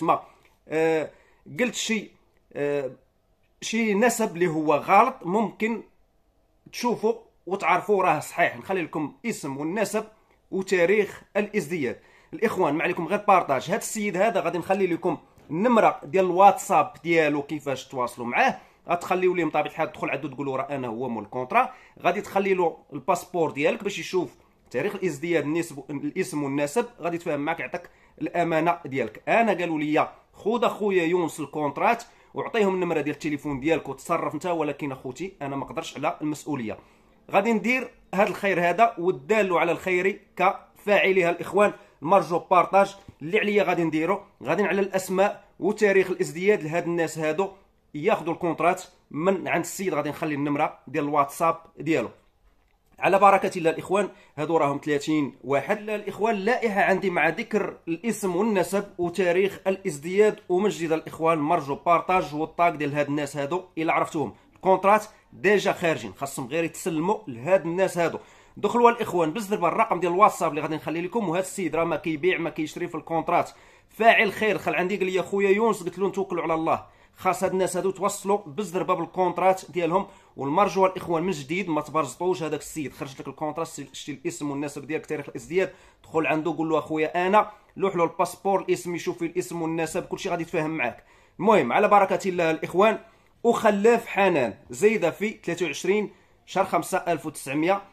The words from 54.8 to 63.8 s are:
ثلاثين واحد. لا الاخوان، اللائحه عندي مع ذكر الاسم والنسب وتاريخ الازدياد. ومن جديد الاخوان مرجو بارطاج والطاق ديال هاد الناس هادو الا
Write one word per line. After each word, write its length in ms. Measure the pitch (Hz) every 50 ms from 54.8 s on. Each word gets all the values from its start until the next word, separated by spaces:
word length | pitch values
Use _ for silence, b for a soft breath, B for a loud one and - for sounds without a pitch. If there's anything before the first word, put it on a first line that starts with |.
| -
ثلاثين 500 | 151 147 143 - 151 156 151 143 123 - - -
واحد. 360 | 127 139 139 - - 208 214
لا 140 | 208 214 214
الاخوان، 400 | 202 - 190 - 185 202 233 220
اللائحه 480 | 196 190 220 254 - 226 226 196 202
عندي 280 | 170 165 190 175 185 190
مع 180 | 175 160 147 165
ذكر 480 | 156 - - - 214 208 190 - - - - 170
الاسم 480 | 165 165 - 233 208 - 208 185 170
والنسب 480 | 175 214 233 208 185 165 - 185 202 202 - - -
وتاريخ 600 | 175 170 170 202 185 175 170 185 202 185 - - -
الازدياد. 760 | 196 190 190 - 185 151 143 147 175 185 202 214 214 202 - - -
ومن 200 | 175 180 208 202
جديد 240 | 156 156 170 151
الاخوان 460 | 160 160 - - - - 160 165 165 156
مرجو 360 | 147 156 175 165 139 139 139
بارطاج 600 | - - 175 170 160 - - 185 185 160 143 151
والطاق 340 | 151 160 156 - - 175 170
ديال 260 | 156 143 147 143 143
هاد 120 | 147 143
الناس 300 | 143 143 151 147 139 -
هادو 280 | 147 139 139 170 185 185 - -
الا 140 | 160